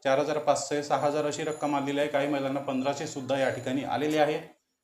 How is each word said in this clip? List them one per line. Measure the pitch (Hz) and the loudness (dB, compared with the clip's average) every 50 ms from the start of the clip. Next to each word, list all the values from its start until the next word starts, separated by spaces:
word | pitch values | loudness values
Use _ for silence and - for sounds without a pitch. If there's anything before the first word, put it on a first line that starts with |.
| - | 0
चार | 139 135 147 | 2 2 2
हजार | 147 143 147 147 | 2 2 0 0
पाचशे, | - 147 147 - - - 151 147 143 | 2 2 2 2 2 -2 -2 -2 -2
सहा | - 147 135 143 | 0 0 2 2
हजार | 147 147 151 147 | 2 2 0 0
अशी | 147 143 160 160 | -2 -2 -2 -4
रक्कम | 156 156 - 151 147 147 | -4 -4 -2 -2 0 0
आलेली | 135 135 139 143 143 | 0 0 0 0 0
आहे, | 147 147 | 0 0
काही | 143 139 143 | 0 0 0
महिलांना | 147 147 135 135 135 135 139 | 0 0 0 -2 -2 -2 -4
पंधराशे | 135 139 131 131 127 139 139 - 160 | -2 -2 -2 0 0 0 -2 -2 -4
सुद्धा | 147 - 147 127 120 139 135 | -6 -6 -6 -2 0 2 2
या | 135 123 | 2 2
ठिकाणी | 117 123 117 131 131 143 123 | 0 -2 -4 -2 -2 -2 -2
आलेले | - - 127 147 151 151 | -2 -2 0 0 2 4
आहे. | 151 147 147 156 165 165 - - _ _ _ _ _ | 4 4 4 2 -2 -4 -10 -18 _ _ _ _ _